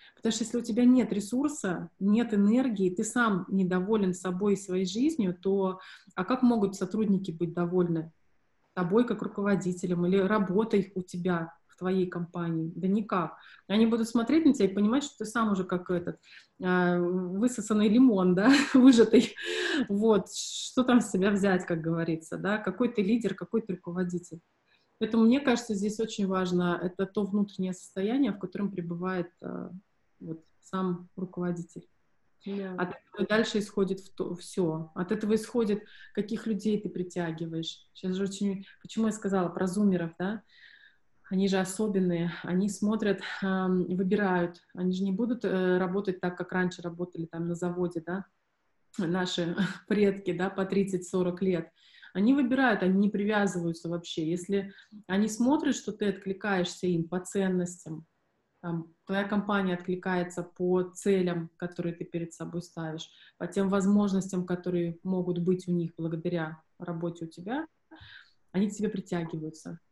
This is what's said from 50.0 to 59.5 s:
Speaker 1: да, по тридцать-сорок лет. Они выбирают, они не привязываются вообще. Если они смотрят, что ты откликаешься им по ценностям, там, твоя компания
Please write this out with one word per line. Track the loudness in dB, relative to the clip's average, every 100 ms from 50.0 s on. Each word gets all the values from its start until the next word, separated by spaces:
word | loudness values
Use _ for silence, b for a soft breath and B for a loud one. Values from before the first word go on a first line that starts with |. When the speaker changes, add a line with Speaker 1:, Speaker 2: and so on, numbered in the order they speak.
| 2 2 -4
Speaker 1:
да, | -2 -2
по | -4 -2
тридцать-сорок | 0 0 -2 -4 -2 -2 -2
лет. | -2 -2 -4 _ B B B
Они | 0 2
выбирают, | 4 2 2 2 2
они | 2 4
не | 2
привязываются | 2 0 2 0 0 -4 -4 -6
вообще. | -6 -6 -6 -2
Если | -4 -2 -4 -4 B B -18 -4
они | 0 0
смотрят, | 0 2 2 2 -2
что | -4
ты | -4 -4
откликаешься | -2 -4 -6 -2 0 -2 -2 -2
им | 0 -2
по | -6
ценностям, | -4 -2 0 0 -2 -6 -14 -14 -16 _ _ _ _ _
там, | -6 -6 -8 _ -6
твоя | -4
компания | 0 -2 0